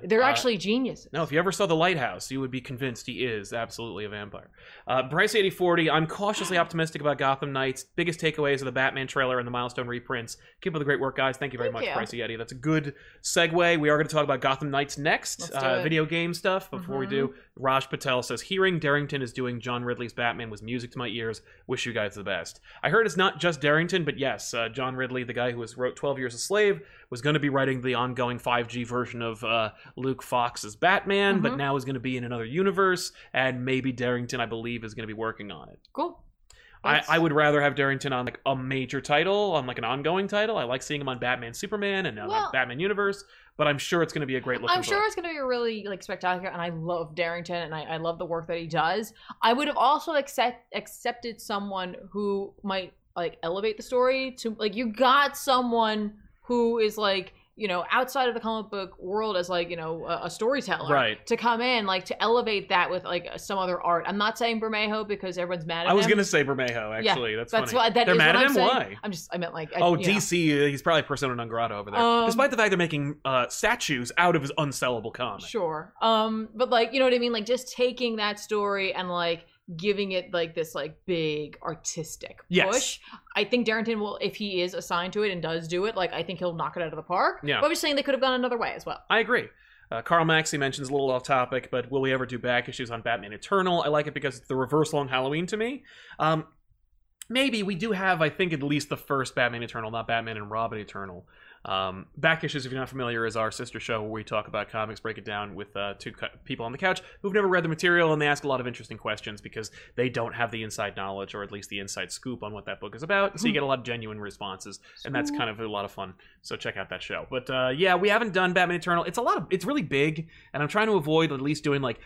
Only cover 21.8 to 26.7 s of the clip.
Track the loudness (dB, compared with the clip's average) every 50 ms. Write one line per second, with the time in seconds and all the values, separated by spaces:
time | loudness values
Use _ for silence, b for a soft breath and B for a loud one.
21.8 | -2 -2 -2 0 -2 -2 -4 -6 -6 -4 -4 -4 -4 -8 -12 -18 B B B B
22.8 | B 2 4 4 4 4 2 2 2 2 2 2 0 0 0 2 2 4 4 4
23.8 | 4 2 0 0 0 -2 -2 -2 -2 -2 -2 -4 -6 -6 -4 -4 -4 -4 -2 -4
24.8 | -4 -4 -2 -4 -4 -4 -4 -4 -4 -4 -4 -2 -2 -2 -2 -4 -6 -8 -6 -4
25.8 | -4 -4 -2 -2 -2 -2 -2 -2 -4 -6 -6 -6 -4 0 2 4 6 4